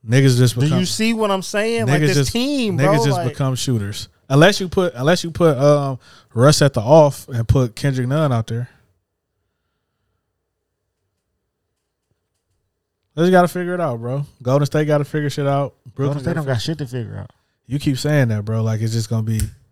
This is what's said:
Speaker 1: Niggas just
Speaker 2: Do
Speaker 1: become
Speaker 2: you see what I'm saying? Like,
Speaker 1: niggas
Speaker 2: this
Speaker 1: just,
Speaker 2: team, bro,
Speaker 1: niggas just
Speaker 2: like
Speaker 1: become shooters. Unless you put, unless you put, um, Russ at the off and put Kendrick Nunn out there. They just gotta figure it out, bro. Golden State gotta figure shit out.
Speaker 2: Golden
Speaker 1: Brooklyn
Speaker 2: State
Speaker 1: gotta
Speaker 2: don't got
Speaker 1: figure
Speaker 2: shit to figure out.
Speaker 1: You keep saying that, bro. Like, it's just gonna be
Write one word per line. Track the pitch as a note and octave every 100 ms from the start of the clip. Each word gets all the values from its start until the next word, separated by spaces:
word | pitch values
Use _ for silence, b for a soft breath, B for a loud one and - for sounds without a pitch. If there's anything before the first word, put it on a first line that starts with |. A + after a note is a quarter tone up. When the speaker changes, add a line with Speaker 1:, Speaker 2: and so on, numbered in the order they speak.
| A2
Speaker 1:
Niggas | B2+ C3+ B2
just | B2
Speaker 2:
Do | A2+
Speaker 1:
become | D3 E3+
Speaker 2:
you | F#3
see | - A3
what | A3+ G#3+
I'm | F#3+
saying? | F#3 G#3 A3 A#3 E3+
Like, | D3
Speaker 1:
niggas | D3+
Speaker 2:
this | C#3
Speaker 1:
just, | C3
Speaker 2:
team, | A#3 C4 C#4+ A3+ B2
bro, | C#3+
Speaker 1:
niggas | D3+ C#3+
just | C3
Speaker 2:
like | B2
Speaker 1:
become | - C3+ B2+
shooters. | - A#2 G2+ G#2+ - _ _
Unless | C3+ E3+ G3+
you | F#3
put, | F#3+ F3+
unless | A#2+ C#3 F3
you | E3+
put, | D#3 E3 C3
um, | C#3+ D3 C#3 B2+ b b b
Russ | A2+ A2+ -
at | D3
the | -
off | A2 D#3+ D3 - -
and | B2 A2+
put | C#3 B2 -
Kendrick | C#3+ C3 B2
Nunn | D3 D3+
out | A#2 A2
there. | A#2 B2 _ _ _ _ _ _ _ _ _ _ _ _ _ _ _ _ _ _ _ _ _ _ _ _ _ _ _ _ _ _ _ _ _ _ _ _ _ _ _ _ _ _ _ _
They | -
just | E3+
gotta | F#3 F3
figure | F3+ F3
it | F3+
out, | E3 A#2+
bro. | A#2 C3+ C#3+ _
Golden | B2 C#3 D3
State | D3+ D3+
gotta | D3
figure | C#3+ D#3 D3
shit | D3 C#3
out. | C#3 C#3 _
Speaker 2:
Golden | -
Speaker 1:
Brooklyn | - C#3 D3
Speaker 2:
State | C#3
Speaker 1:
gotta | E3
Speaker 2:
don't | C#3+
got |
Speaker 1:
figure | B2
Speaker 2:
shit | B2+ D#3
to | C#3
figure | B2+ G#2 G2+
out. | G2 _ _ _ -
Speaker 1:
You | C#3
keep | D#3 C3
saying | D3 D3+ B2
that, | G#2+
bro. | G#2 A2
Like, | A2 A2
it's | A2+
just | A2+ G#2+
gonna | A2+
be | A2 A2 G#2+ - _